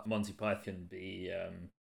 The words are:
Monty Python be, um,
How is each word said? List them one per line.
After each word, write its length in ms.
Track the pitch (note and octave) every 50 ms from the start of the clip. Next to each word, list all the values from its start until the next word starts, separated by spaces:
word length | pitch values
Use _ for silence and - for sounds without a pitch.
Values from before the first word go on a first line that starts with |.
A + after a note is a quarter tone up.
| -
Monty 300 | G#2+ A2 G#2+ G#2 G#2 G#2
Python 520 | - G#2+ G#2+ G2+ G#2 - - F#2+ F2+ F2 F2
be, 420 | F#2 F#2 F#2 F#2+ F#2+ F#2 F#2 F2+ F2+
um, 380 | F2 F2+ F2+ F2+ F2+ F2+ F2+ - _